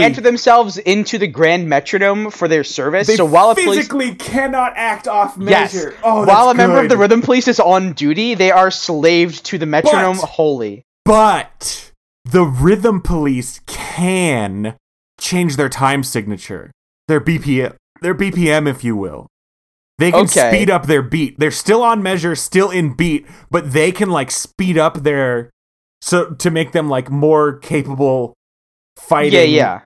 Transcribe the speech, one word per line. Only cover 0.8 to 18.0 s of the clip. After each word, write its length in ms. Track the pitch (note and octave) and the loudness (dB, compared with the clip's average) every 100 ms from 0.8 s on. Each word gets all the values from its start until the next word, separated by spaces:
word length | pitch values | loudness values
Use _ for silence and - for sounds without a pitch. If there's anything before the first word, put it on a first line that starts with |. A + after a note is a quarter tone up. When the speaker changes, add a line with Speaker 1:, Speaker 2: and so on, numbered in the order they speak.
| F3+ G3+ G#3 A3+ | -2 0 0 -4
Speaker 1:
the 100 | F#3+ | -4
grand 400 | C3 D#3+ F3 E3+ | 0 2 2 0
metronome 640 | C#3+ - F#3+ G3 G3+ G#3+ | -2 0 0 0 0 -6
for 160 | G3+ E3+ | -4 -2
their 160 | D#3+ | 0
service. 440 | C#3 - C3+ F3+ E3+ | -2 -4 -2 -2 0
Speaker 2:
They 100 | A3 | 0
Speaker 1:
So 80 | |
while 280 | E3 D#3+ G#3+ | 4 4 4
a 20 | |
police 240 | A3+ F4+ G3+ | 4 0 0
Speaker 2:
physically 360 | C#4+ C#4 B3+ F3+ | -2 -4 -4 -6
cannot 580 | - B3 C4+ C4 B3 A#3+ | -6 -4 -2 -2 -4 -4
act 320 | A3+ G#3 B3+ | -6 -6 -4
off 260 | G#3 G3+ F#3 | -2 -2 -4
Speaker 1:
Yes. 320 | G3 F#3+ D3 | 0 2 2
Speaker 2:
measure. 240 | F#3 D3+ - | -4 -10 -4
Oh, 220 | A3+ A3 G3 | 0 2 4
Speaker 1:
While 220 | G3+ B3 | 6 6
Speaker 2:
that's 20 | |
Speaker 1:
a 40 | B3 | 4
member 180 | G#3+ F3 | 4 4
of 60 | |
Speaker 2:
good. 80 | A3+ | 4
Speaker 1:
the 80 | A3+ | 2
Rhythm 240 | G3+ A#3 | 4 2
Police 260 | A#3+ B3+ B3 | 2 0 2
is 100 | A#3 | 2
on 360 | F3 F#3 F#3+ | 4 2 0
duty, 400 | C#3+ D3 D#3 A3+ | -4 -2 -2 -2
they 160 | A3 F#3 | 0 4
are 200 | F#3 F#3 | 4 2
slaved 760 | F#3 - D#3 D#3+ E3+ E3+ D#3 - | 0 -6 0 2 4 0 -4 -8
to 100 | F#3 | -6
the 80 | |
metronome 540 | D#3 D3+ F#3+ G3+ F#3+ F#3 | -2 0 2 2 0 -2
Speaker 2:
But 80 | D#3+ | -8
Speaker 1:
wholly. 560 | - D#3 C3+ G#2+ G2+ _ _ - | -2 0 0 -6 -10 _ _ 2
Speaker 2:
But 840 | G#3+ A3 E3+ - - - - - _ _ _ B2+ | 4 4 2 -4 -12 -12 -12 -16 _ _ _ -2
the 180 | F3 | 2
Rhythm 560 | E3+ B2+ D3+ G#3 A3 G3 | 2 2 2 2 0 -2
Police 600 | - E3+ D3 B2+ B2 - - | -2 -2 -2 -2 -6 -14 -14
can 1120 | - - - F3+ F#3 F3 B2+ G#2 G2 G#2+ A#2+ _ _ _ _ | -12 -10 -4 -2 0 0 -2 -4 -6 -8 -10 _ _ _ _
change 380 | - F3+ F3 C#3 | -6 -2 -2 -2
their 140 | C#3 | -4
time 320 | - C3+ C#3 | 0 0 0
signature, 680 | C3 A#2+ G#2 G2 - F#2+ - _ _ _ - | -2 -6 -6 -10 -10 -16 -16 _ _ _ -2
their 100 | D#3 | -2
B 180 | - E3 | 0 -4
P 240 | C#3+ C3 | -2 -2
M, 120 | B2+ - _ _ | -4 -8 _ _